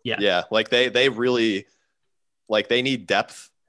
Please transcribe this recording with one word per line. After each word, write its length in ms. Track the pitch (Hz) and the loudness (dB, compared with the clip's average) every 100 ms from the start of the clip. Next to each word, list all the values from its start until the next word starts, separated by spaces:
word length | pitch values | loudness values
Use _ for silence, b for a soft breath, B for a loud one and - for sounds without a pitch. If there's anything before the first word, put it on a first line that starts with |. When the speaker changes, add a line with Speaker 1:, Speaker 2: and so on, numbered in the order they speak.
Speaker 1:
Yeah. 140 | 117 110 | -8 -2
Speaker 2:
Yeah. 240 | 101 90 - | 0 0 0
Like, 160 | 110 110 | -2 0
they, 200 | 120 127 | 0 2
they 200 | 120 135 | 2 0
really, 580 | 110 123 123 113 98 - _ _ _ _ _ _ _ - | 0 0 2 0 -2 -6 _ _ _ _ _ _ _ -4
like, 200 | 107 104 | -2 0
they 140 | 120 | 0
need 260 | 131 127 90 | 0 -4 -2
depth. 420 | 98 110 - - _ | -2 -2 -10 -20 _